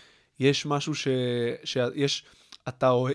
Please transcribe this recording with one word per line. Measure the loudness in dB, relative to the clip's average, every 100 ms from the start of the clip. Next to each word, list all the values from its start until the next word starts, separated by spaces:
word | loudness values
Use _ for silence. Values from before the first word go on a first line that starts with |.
| -20 _ _ _
יש | 2 2 0
משהו | -2 -2 -4
ש-, | -2 0 0 -2 -2 -4
ש-, | -6 -2 -2 0
יש... | -2 -2 -8 -20 _ -16 -14
אתה | 2 4
אוה-, | 4 2